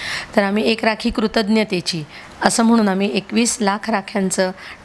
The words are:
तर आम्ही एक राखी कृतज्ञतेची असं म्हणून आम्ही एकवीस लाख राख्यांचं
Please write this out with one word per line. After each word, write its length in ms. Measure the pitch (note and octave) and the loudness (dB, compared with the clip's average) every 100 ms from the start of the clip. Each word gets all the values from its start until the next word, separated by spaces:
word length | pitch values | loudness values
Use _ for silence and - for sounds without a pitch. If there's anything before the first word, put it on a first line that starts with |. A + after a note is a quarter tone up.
| - - - - | -8 -8 -2 0
तर 80 | |
आम्ही 200 | G3 G#3 | 2 2
एक 220 | - A3 A3 | 2 2 0
राखी 240 | G#3 A#3 | 0 -2
कृतज्ञतेची 920 | A3+ G#3+ A3+ G3+ A3 G#3 F3+ - E3 D3 - - - | 0 0 0 2 2 2 -2 -4 -6 -8 -14 -18 -2
असं 220 | G3+ - | 0 4
म्हणून 260 | A3+ A#3 G3+ | 4 4 4
आम्ही 200 | F#3+ G3+ | 2 0
एकवीस 440 | G3 - G#3+ A#3 - | -2 -2 0 0 0
लाख 280 | G3+ G#3 - | 0 -2 -2
राख्यांचं 600 | G#3+ G3 G3+ F#3+ - F#3 F#3 - - | -4 -2 -2 0 0 -2 -4 -14 -6